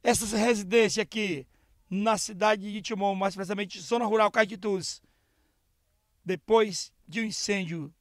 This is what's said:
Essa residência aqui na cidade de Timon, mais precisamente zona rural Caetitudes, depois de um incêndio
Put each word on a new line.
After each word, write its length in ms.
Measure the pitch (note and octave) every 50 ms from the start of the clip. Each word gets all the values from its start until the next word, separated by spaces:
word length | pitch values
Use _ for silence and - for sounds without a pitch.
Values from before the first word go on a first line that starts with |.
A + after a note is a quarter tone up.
Essa 340 | - A#3+ A#3+ - A3+ G3+ A3
residência 640 | G#3+ A3 A#3+ A#3+ G#3 G3+ F3+ G#3 A#3 A3+ G3+ - A3
aqui 440 | G#3 - - A3+ G#3+ G3 E3+ C#3 B2+ _ _ _ _ _ _ _ _ _
na 300 | F#3 G3 G#3 A3+ A3 G3+
cidade 520 | - - G#3+ F3 G#3+ G#3+ G#3+ G#3 F#3+ G#3
de 120 | G3+ G#3+
Timon, 320 | - - A3+ F#3+ G3 G3+ G3
mais 200 | F#3 F#3+ G3 F#3+
precisamente 460 | F#3+ G3 F3 G#3 G3 G#3 F3 - -
zona 240 | D#3+ C3 A#3 A#3+ A#3+
rural 260 | G#3 G#3+ A3 G#3+ G3+
Caetitudes, 720 | - A#3 A3 F#3 A3+ F#3 F#3+ G#3 G3 F#3+ D#3 - - - _ _ _ _ _ _ _ _ _ _ _ _ _ _ _ _ _ _ _ _ _ _ _ _
depois 720 | _ F3 F#3 - _ - A3 A3+ G#3+ G#3+ F3 - - - _ _ _ -
de 140 | D#3 A3+
um 20 | A3+
incêndio 720 | A3 - - - - G3+ G3 F#3 D#3 E3+ E3 C#3+ D3 _ _